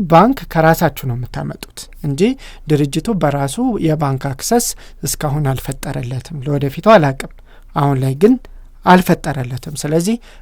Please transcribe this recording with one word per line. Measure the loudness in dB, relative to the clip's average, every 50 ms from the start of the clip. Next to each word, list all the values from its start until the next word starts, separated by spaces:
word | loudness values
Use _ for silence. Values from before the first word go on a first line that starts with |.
| 2
ባንክ | 4 6 6 6 6 4 0 -4 -4
ከራሳችሁ | 0 2 4 4 4 4 2 0 -2 -2 -6
ነው | -6 -4
የምታመጡት | -6 -6 -8 -8 -8 -8 -8 -10 -12 -14 -18 -16 -18 -18 -18 -14 -8 -6
እንጂ | -4 0 2 2 0 0 -2 -8 -18 -20 -10 -4 0
ድርጅቱ | 2 2 2 0 -2 -4 -2 -2 -2
በራሱ | 0 0 0 0 0 -2 -4 -2 -2 -2 -2 -2 0
የባንክ | 0 0 0 0 0 -2 -2 -2 -4
አክሰስ | -6 -6 -6 -2 0 0 0 0 -2 -6 -10 -14 -20 -14 -10 -8
እስካሁን | -6 -6 -4 -4 -2 -2 0 0 0
አልፈጠረለትም። | -2 -2 -4 -8 -10 -8 -8 -8 -8 -8 -6 -6 -8 -8 -10 -10 -12 -8
ለወደፊቱ | -4 -2 -2 -2 -2 -4 -4 0 2 4
አላቅም። | 4 4 4 2 -2 -4 -8 -14 -16 -20 -20 -20 -20 -20 -16 -8 -2
አሁን | 0 0 2 2 0
ላይ | 0 -2 0
ግን | 4 4 4 4 4 0 -8 -20 -20 -20 -20 -16 -2 4
አልፈጠረለትም። | 6 6 6 6 4 0 0 -2 -4 -6 -4 -6 -6 -8 -10 -10 -10 -10
ስለዚህ | -6 -4 0 0 0 2 0 -2 -4 -6 -10 -20 -18